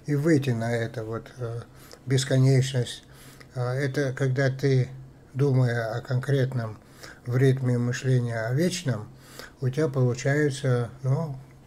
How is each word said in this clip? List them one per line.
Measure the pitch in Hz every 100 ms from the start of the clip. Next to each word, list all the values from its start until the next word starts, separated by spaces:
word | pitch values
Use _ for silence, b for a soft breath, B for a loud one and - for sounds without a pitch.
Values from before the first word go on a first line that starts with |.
| -
И |
выйти | 147 156 151 135
на | 113 113
это | 120 113 -
вот, | 110 113 - -
э, | 120 117 117 B B B -
бесконечность. | 131 - 135 131 131 131 131 117 - B B B B B
А, | 127 123
это | 127 143 135 135
когда | 127 139 131 135
ты, | 135 139 131 123 - - - -
думая | 131 143 131 123 120 113
о | 117
конкретном | - 127 127 139 131 131 110 104 B B B B -
в | 123
ритме | 135 131 127 120
мышления | 120 123 131 127 120 117 110
о |
вечном, | 131 175 180 139 110 104 B B B B -
у | 127
тебя | 127 151
получается, | 135 127 120 135 143 147 135 135 123 117 -
ну, | 131 143 165 135 - -